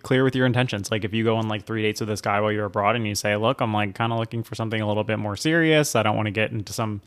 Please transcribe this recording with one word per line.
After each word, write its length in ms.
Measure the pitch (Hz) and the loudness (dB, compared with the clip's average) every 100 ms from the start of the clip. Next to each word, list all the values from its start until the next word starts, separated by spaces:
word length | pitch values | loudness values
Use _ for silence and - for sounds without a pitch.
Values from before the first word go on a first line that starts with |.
clear 220 | - 131 131 | 0 2 4
with 100 | 127 | 4
your 100 | 127 | 2
intentions. 460 | 120 123 101 - | 2 0 -2 -4
Like, 140 | 110 104 | -4 -2
if 80 | |
you 100 | 113 | 0
go 140 | 113 113 | 2 2
on, 100 | 110 | 0
like, 160 | 107 101 | -4 -4
three 160 | 110 | -2
dates 180 | 107 107 | -2 -2
with 80 | 107 | -4
this 100 | 101 | -2
guy 220 | 110 101 | 0 0
while 100 | 107 | 2
you're 140 | 107 101 | 0 -2
abroad 320 | 104 101 117 | 0 2 2
and 100 | 107 | -2
you 80 | 101 | -2
say, 220 | 104 104 | 0 2
"Look, 240 | 113 135 | 0 0
I'm, 120 | 113 | 0
like, 220 | 104 104 95 | 0 -2 -2
kinda 200 | 113 113 | -2 0
looking 260 | 113 117 | -2 -6
for 120 | - - | -8 -6
something 260 | 110 110 | -4 -2
a 60 | 104 | 0
little 180 | 104 104 | 0 0
bit 140 | 110 | -2
more 180 | 104 98 | -4 -2
serious. 580 | 156 165 160 151 143 113 | 0 2 4 4 4 2
I 80 | |
don't 140 | 107 110 | 2 2
wanna 140 | 107 | 0
get 200 | 104 107 | 0 -2
into 220 | 113 98 | -2 -6
some 260 | - 107 104 | -4 -4 -4